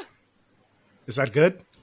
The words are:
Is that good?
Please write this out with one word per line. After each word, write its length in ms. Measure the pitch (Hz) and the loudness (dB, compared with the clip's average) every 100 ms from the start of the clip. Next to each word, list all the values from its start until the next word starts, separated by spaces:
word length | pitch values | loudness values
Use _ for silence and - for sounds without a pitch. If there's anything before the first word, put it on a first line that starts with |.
| 349 _ _ _ _ _ _ _ _ _ - | -6 _ _ _ _ _ _ _ _ _ -8
Is 100 | 131 | -4
that 160 | 131 | -2
good? 300 | 117 175 185 - - | 2 2 2 -12 -20